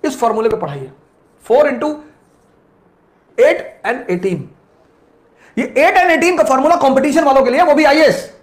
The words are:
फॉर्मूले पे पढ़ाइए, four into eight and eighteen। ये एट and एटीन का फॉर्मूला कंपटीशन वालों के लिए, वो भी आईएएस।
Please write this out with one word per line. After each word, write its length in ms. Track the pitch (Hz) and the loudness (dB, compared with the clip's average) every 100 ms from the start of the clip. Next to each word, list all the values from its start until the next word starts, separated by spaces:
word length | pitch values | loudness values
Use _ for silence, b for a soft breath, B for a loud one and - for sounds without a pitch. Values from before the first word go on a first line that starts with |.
| 302 262 | -6 -4
फॉर्मूले 300 | 233 214 226 | -2 0 -2
पे 80 | 220 | -4
पढ़ाइए, 360 | 160 143 131 - _ _ _ _ - | -8 -12 -16 -20 _ _ _ _ -2
four 160 | 240 | 2
into 280 | 294 247 302 302 - _ _ _ _ _ _ _ _ _ _ _ _ - | 2 0 -6 -8 -16 _ _ _ _ _ _ _ _ _ _ _ _ 0
eight 220 | 269 349 - - 196 | 0 0 -8 -10 -8
and 240 | 254 - | -8 -6
eighteen। 300 | 180 190 170 131 _ _ _ _ _ _ _ _ _ b - | -6 -4 -6 -10 _ _ _ _ _ _ _ _ _ b -8
ये 80 | - - | -4 0
एट 160 | 320 | 2
and 160 | 381 359 | 2 2
एटीन 260 | 320 330 349 | 2 0 0
का 60 | |
फॉर्मूला 320 | 320 262 285 349 | 0 2 2 2
कंपटीशन 480 | 277 262 302 302 | 2 2 0 0
वालों 180 | 294 269 | 2 2
के 60 | 247 | 2
लिए, 120 | 262 | 2
वो 120 | 349 | 2
भी 100 | 294 | 4
आईएएस। 480 | 302 294 302 - - - | 4 4 2 0 -8 -20